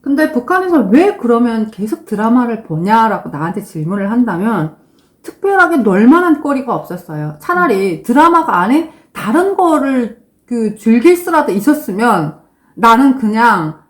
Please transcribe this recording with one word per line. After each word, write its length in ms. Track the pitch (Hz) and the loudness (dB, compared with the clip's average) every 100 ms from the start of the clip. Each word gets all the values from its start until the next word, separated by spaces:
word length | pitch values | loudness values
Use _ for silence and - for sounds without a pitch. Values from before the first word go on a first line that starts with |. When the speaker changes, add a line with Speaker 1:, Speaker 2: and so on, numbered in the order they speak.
Speaker 1:
근데 320 | - 285 311 | -2 0 0
북한에서 460 | 277 240 370 370 339 196 | 0 -2 -2 2 0 4
"왜 260 | 240 381 403 | 4 4 0
그러면 520 | 233 233 240 226 214 | 0 0 0 -2 -6
계속 360 | - 214 320 - | -6 -8 -8 -8
드라마를 560 | 208 220 247 233 220 | -4 0 0 0 -6
보냐?"라고 640 | - 160 180 226 226 202 - | -8 -6 0 2 2 -2 -8
나한테 340 | - 160 196 | -8 -8 -8
질문을 480 | 202 165 156 202 196 | -10 -8 -6 -4 -4
한다면 680 | 233 233 170 208 214 156 - _ _ _ _ | 0 0 -2 -2 -2 -4 -8 _ _ _ _
특별하게 540 | - - 392 392 349 320 | -20 -6 -2 2 2 2
놀 300 | 214 190 226 | 2 4 6
만한 320 | 330 359 294 | 6 4 0
거리가 320 | 285 269 240 | 0 -4 -4
없었어요. 640 | 180 - 175 - 151 151 147 | -6 -8 -14 -10 -8 -8 -10
차라리 600 | - 349 349 196 196 160 | -6 0 2 0 -2 -4
Speaker 2:
음. 40 | |
Speaker 1:
드라마가 580 | - 254 330 339 320 190 | -2 2 4 4 0 -2
안에 280 | 180 285 339 - _ | 2 0 -2 -12 _
다른 440 | - 202 269 392 392 | -12 -2 0 0 0
거를 640 | 359 302 269 262 233 - _ _ _ | 0 0 0 -2 -4 -8 _ _ _
그 280 | 240 220 208 | -4 -4 -4
즐길 400 | - 233 277 349 | 0 2 4 2
수라도 340 | 359 330 294 | 0 -2 0
있었으면 840 | 190 202 302 294 190 240 202 151 - _ _ _ | -2 0 -2 -2 -2 0 0 -2 -8 _ _ _
나는 440 | - 226 233 277 262 | -2 2 4 4 2
그냥 600 | 220 220 233 202 160 156 _ | -2 0 2 2 -2 -10 _